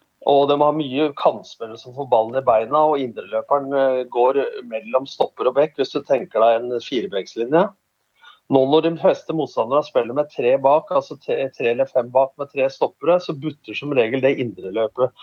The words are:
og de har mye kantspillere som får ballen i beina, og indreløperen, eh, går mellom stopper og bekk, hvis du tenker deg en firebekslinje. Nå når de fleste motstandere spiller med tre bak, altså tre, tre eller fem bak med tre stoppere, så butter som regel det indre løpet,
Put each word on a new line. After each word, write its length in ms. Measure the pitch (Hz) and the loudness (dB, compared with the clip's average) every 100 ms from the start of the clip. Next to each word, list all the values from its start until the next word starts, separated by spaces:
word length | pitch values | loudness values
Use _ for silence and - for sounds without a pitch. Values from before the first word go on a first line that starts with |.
| _ _ | _ _
og 260 | - 143 143 | 2 4 4
de 60 | 143 | 4
har 160 | 147 | 2
mye 340 | 156 139 135 151 | 0 -2 -2 -2
kantspillere 640 | 143 165 107 - - 113 110 | 0 0 0 -8 -14 -14 -14
som 160 | 127 127 | -16 -12
får 120 | 135 | 0
ballen 300 | 113 113 131 | 0 0 -2
i 40 | |
beina, 380 | 131 113 117 151 | 2 2 2 2
og 180 | 156 143 | 2 0
indreløperen, 720 | 127 104 95 110 - 143 135 | -4 -8 -6 -4 0 -2 0
eh, 320 | 139 135 127 123 | 0 0 0 -2
går 360 | 123 127 139 120 - | 2 2 2 -2 -6
mellom 440 | 123 113 110 131 135 | -10 -10 -4 -4 -2
stopper 400 | - - - 120 | -4 -4 -2 0
og 80 | 127 | 2
bekk, 220 | 151 - | 0 0
hvis 160 | 131 147 | -4 -4
du 60 | |
tenker 420 | 139 131 95 110 | -2 -2 0 2
deg 160 | 113 117 | 4 2
en 200 | 123 120 | 0 -6
firebekslinje. 880 | - 123 95 98 92 113 120 160 208 - _ _ _ _ - - | -4 -6 -4 -6 -8 -6 0 2 0 -4 _ _ _ _ -20 -16
Nå 160 | - 135 131 | 0 2 4
når 140 | 156 | 4
de 60 | 165 160 | 2 0
fleste 320 | 180 139 - | 0 0 -2
motstandere 480 | 160 135 123 113 143 | -6 -4 -2 0 0
spiller 320 | 143 127 117 | 0 0 0
med 140 | 135 147 | -2 -4
tre 220 | - 123 131 | -2 0 4
bak, 340 | 135 151 151 | 4 4 2
altså 220 | 180 - 143 | -4 -4 -8
tre, 300 | - 135 135 | -6 -4 -4
tre 220 | - 117 | -4 -2
eller 160 | 123 135 | 0 -2
fem 220 | 131 123 | -2 0
bak 220 | 131 135 - | 0 0 -4
med 140 | 139 | -8
tre 160 | 139 135 | -4 -4
stoppere, 460 | - 135 _ 147 180 | -2 -4 _ 0 0
så 160 | 180 | -2
butter 400 | 147 151 - - | -8 -8 -10 -12
som 200 | - 147 | -10 -4
regel 280 | 135 113 131 | 0 0 0
det 140 | 135 139 | 0 0
indre 320 | 120 - 95 | -4 -8 -8
løpet, 400 | 110 107 - 127 - | -4 -4 -2 -4 -4